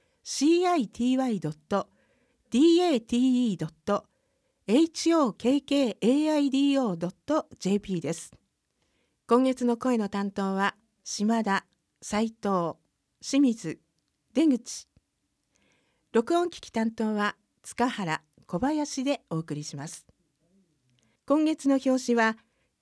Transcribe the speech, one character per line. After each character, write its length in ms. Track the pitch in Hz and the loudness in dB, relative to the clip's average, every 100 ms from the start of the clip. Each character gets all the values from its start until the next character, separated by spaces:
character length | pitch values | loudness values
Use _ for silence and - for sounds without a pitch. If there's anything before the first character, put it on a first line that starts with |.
| _ _ | _ _
シ 380 | - - 285 339 | -12 0 2 4
ー 100 | 359 | 4
ア 60 | 349 | 0
イ 100 | 226 | -2
テ 160 | - | -2
ィ 100 | 247 262 | 0 2
ー 20 | |
ワ 100 | 262 | 0
イ 140 | 202 | -2
ド 80 | 151 | -4
ッ 80 | - _ | -8 _
ト 220 | 196 - _ _ _ _ _ _ | -4 -4 _ _ _ _ _ _
デ 80 | 233 | 4
ィ 20 | 330 339 | 6 6
ー 160 | 349 | 4
エ 20 | 247 | 0
ー 40 | |
テ 160 | 226 240 | 0 0
ィ 20 | |
ー 320 | 262 247 240 | 2 2 0
イ 20 | 180 | -2
ー 20 | |
ド 80 | 156 | -6
ッ 60 | - - | -8 -4
ト 200 | 202 - _ _ _ _ _ - | -4 -4 _ _ _ _ _ 0
エ 160 | 247 | 2
イ 60 | 330 | 2
チ 240 | - 320 | 0 2
オ 180 | 330 254 | 2 2
ー 20 | |
ケ 240 | - 233 277 | 0 0 0
ー 80 | - | 0
ケ 180 | 285 247 | 0 0
ー 80 | - | 0
エ 80 | 208 285 311 | 2 2 2
ー 40 | |
ア 40 | 302 | 2
イ 120 | 285 | 2
デ 80 | 262 | 2
ィ 140 | 285 | 2
ー 80 | 269 | 2
オ 120 | 240 | 0
ー 20 | 170 | -2
ド 140 | 175 | -6
ッ 60 | - - | -8 -2
ト 220 | 302 - - | -2 -2 -6
ジ 120 | 185 | -2
ェ 40 | 202 | -2
ー 60 | |
ピ 140 | 202 180 | -2 -6
ー 40 | |
で 140 | 147 | -4
す。 180 | 165 - - _ _ _ _ _ _ _ _ - | -8 -10 -20 _ _ _ _ _ _ _ _ 0
今 160 | 240 | 2
月 220 | 262 254 240 | 2 0 -2
の 100 | 233 | 0
声 220 | 254 233 | 0 0
の 100 | 202 | -2
担 240 | 202 202 | -4 -6
当 220 | 196 196 | -4 -4
は、 220 | 190 196 - _ _ | -2 -2 -4 _ _
島 400 | - - 208 226 | -14 -4 0 0
田、 220 | 208 196 - _ _ _ | 0 -2 -4 _ _ _
斉 260 | - 214 226 | -6 -4 -4
藤、 480 | - 202 190 165 - _ _ _ _ | -4 -2 0 -2 -6 _ _ _ _
清 180 | - 269 | -2 2
水、 380 | 269 226 160 - _ _ _ _ _ | 2 0 -6 -12 _ _ _ _ _
出 140 | 247 320 | 0 2
口。 400 | 247 - - - _ _ _ _ _ _ _ _ _ _ _ _ | 2 -4 -16 -18 _ _ _ _ _ _ _ _ _ _ _ _
録 220 | 226 226 339 | -2 0 0
音 140 | 349 | 0
機 100 | - | -6
器 120 | - | -8
担 180 | 226 226 | -4 -4
当 240 | 226 220 | -2 -4
は、 220 | 214 208 - _ _ | -2 -4 -6 _ _
塚 280 | - - 254 | -16 -4 -4
原、 340 | 233 175 156 - _ - | -2 -4 -6 -8 _ -8
小 100 | 175 | -4
林 460 | 269 311 294 - | -2 -2 -4 -4
で 180 | 262 285 - | -4 -4 -6
お 80 | 160 | -8
送 160 | 165 | -6
り 100 | 147 | -10
し 120 | 147 143 | -10 -12
ま 120 | 147 | -14
す。 200 | - - _ _ _ _ _ _ _ _ _ _ _ - | -16 -20 _ _ _ _ _ _ _ _ _ _ _ -2
今 180 | 294 311 | 0 2
月 240 | 311 269 | 0 0
の 60 | 269 | 0
表 320 | 262 262 247 | 0 0 0
紙 80 | 233 | 0
は、 220 | 220 220 _ _ _ _ | 0 -2 _ _ _ _